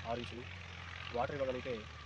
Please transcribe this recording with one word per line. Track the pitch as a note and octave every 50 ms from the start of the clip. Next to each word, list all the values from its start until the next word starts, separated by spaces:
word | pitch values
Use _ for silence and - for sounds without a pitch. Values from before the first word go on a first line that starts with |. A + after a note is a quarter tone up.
| - A2+
ఆరు | A#2 A#2+
ఇంచులు, | A#2+ A#2 A#2 A#2 B2+ - - - - - - - - - - - - - - A#2
వాటర్ | B2 C#3 D3
ఇవ్వగలిగితే | C#3+ C3+ C3 B2+ B2+ B2 C#3 A#2+ A2 G#2 A2 - - -